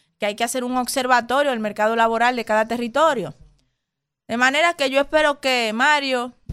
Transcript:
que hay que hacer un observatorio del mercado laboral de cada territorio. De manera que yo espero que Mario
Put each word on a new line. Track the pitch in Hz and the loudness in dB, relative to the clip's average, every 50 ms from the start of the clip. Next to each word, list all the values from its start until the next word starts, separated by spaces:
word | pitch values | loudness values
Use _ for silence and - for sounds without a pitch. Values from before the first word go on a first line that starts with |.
| _ _ _ _ | _ _ _ _
que | - | -6
hay | 202 208 | -4 -4
que | 226 233 | -2 -4
hacer | 240 - 262 247 | -4 -4 -4 -6
un | 247 254 254 | -4 -4 -4
observatorio | 247 240 - 262 254 247 254 240 233 233 254 277 294 285 | -4 -4 -2 -2 0 2 2 2 2 2 0 0 2 0
del | 254 226 | 0 -2
mercado | 220 208 202 - 208 220 226 | -4 -4 -4 -2 0 0 2
laboral | 233 226 226 226 226 233 240 254 | 2 2 2 2 2 2 0 0
de | 247 220 | 0 -2
cada | - 214 214 220 | 0 0 0 0
territorio. | 226 233 240 240 233 220 277 311 320 294 240 175 147 151 - - - _ _ _ _ _ _ _ _ _ _ _ _ _ _ _ - | 0 -2 -4 -4 -4 0 2 2 2 2 0 -4 -8 -10 -14 -20 -20 _ _ _ _ _ _ _ _ _ _ _ _ _ _ _ -8
De | 220 233 | -2 0
manera | 247 262 269 294 330 339 339 | 0 2 2 2 2 2 2
que | 339 285 269 | 0 -2 0
yo | 262 277 | 0 0
espero | 277 285 311 311 311 294 294 285 | 0 2 2 2 2 2 0 0
que | - 269 262 247 233 220 214 | -2 -2 0 0 0 -2 -2
Mario | 226 254 294 302 294 277 269 262 247 240 254 240 _ _ - | 0 2 2 2 2 0 0 -2 -2 -4 -4 -10 _ _ -14